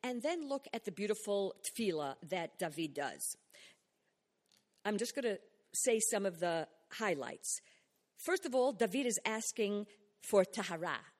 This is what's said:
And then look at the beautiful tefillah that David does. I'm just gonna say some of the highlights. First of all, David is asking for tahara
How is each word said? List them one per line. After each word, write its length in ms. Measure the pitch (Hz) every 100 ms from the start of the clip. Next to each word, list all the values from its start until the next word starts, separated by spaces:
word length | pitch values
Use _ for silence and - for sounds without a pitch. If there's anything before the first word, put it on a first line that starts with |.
And 180 | 254 247
then 280 | 262 349 294
look 180 | 277 -
at 100 | -
the 80 | -
beautiful 640 | 185 202 208 - 202 190 -
tefillah 540 | - - 220 160 143 -
that 360 | 156 185 165 -
David 360 | 175 147 160 139
does. 420 | 139 78 - - _ - - _ _ _ _ _ _ _ _ _ _ _
I'm 140 | 202 208
just 180 | 240 -
gonna 220 | 240 196 - _ _
say 280 | - - 226
some 240 | 214 214 196
of 160 | 170
the 260 | 175 165 156 _ _
highlights. 680 | - 220 151 127 - - - - _ _ _ _ _
First 280 | - 359 320
of 80 |
all, 200 | 254 254
David 320 | 208 226 226 254
is 120 | 214
asking 640 | - 220 220 - 208 208 208 - _ _
for 240 | - 202
tahara 560 | 190 - 180 170 170 131 - _